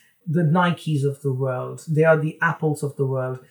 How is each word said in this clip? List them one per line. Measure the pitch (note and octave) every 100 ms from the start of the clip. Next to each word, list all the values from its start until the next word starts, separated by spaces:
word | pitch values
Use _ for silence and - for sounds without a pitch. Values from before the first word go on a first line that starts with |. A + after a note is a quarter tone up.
| _ _
the | - D#3+
Nikes | D#3+ F3 F3+ E3+ - D3+
of | C#3 C#3
the | C#3+
world. | B2+ C3+ B2+ B2+ B2+ -
They | D3+
are | D#3+ D#3
the | D3+ -
Apples | E3 D3+ D#3 D3
of | C#3+ -
the | C3+
world | C3 B2+ B2+ -